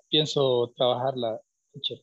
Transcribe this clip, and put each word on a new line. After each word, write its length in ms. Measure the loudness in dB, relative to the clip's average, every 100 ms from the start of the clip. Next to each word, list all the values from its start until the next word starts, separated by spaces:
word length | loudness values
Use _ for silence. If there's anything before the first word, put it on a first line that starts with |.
| -2
pienso 640 | 0 0 2 2 2 0 0
trabajarla, 640 | 0 0 -2 -2 -4 -6 -10 _ _
teacher, 260 | -10 -8 -8